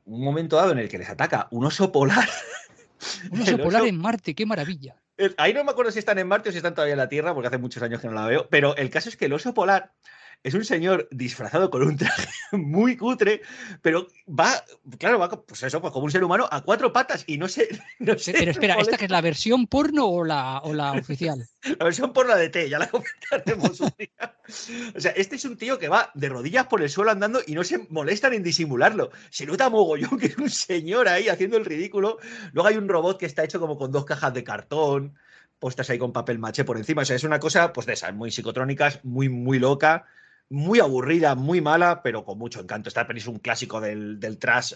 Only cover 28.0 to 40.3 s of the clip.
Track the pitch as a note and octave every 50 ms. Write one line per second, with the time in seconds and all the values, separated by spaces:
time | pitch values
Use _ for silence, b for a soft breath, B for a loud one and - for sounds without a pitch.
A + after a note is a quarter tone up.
28 | D3 D3 G3 - - C4+ B3 G#3+ F#3 E3+ E3 - E3 D3+ C3 A#2+ C#3+ F#3+ G#3+ G3+
29 | C3 B B B B B - - C#3+ D3 E3 G3 C4+ C4 A3+ A3 G3+ D#3+ D#3 D3
30 | - - - B3 A3 G3+ - - C#4+ C#4 - - - - F#3+ F3 D#3 D#3+ F#3+ A#3+
31 | B3 G3 F3 F3+ G#3+ G#3+ F3+ E3+ F#3 G3 A#3 A3 A3 F#3+ D#3 D3+ F3 G#3 G3+ G3+
32 | F#3+ G#3 A3+ A3+ B B B A3+ G#3+ F3+ C3+ D3 F3 G#3 A3 A3 G3+ G3 F#3+ E3+
33 | D#3+ F3+ F#3+ F#3+ - D#3+ C#3+ - D#3 D#3 - F#3 E3+ D#3 D3+ C#3+ C#3 C3 C3+ D3
34 | C#3 - D#3 C#3 D#3 C#3 B2 B2 A2 - G#2+ G#2 - _ C#3+ D3+ D#3 C#3+ C#3 C#3
35 | C#3 C#3+ C#3+ b b b b b b b _ _ - C3 B2 - C3 - C3 A#2
36 | B2+ B2 A#2 A#2+ A2+ - A#2+ A2+ A2+ - C3+ - C#3 C3 A#2+ A2+ G#2+ - D3+ D3+
37 | C#3+ C3 C3 B2+ C#3+ D#3 D#3 D3 D3 D#3 - F#3+ E3+ E3+ E3+ - A#2 - A2+ -
38 | - F2 G2 G#2 A2+ A#2 - - A2 A2+ G#2+ B2+ C3 C3+ C#3 C#3+ D3+ D3 C#3 B2
39 | - C3 A#2+ C3 C#3 C3+ B2+ A#2+ B2 B2+ C3+ C3 B2 C3+ C#3+ C#3 - D#3 D#3+ E3
40 | b b b b b b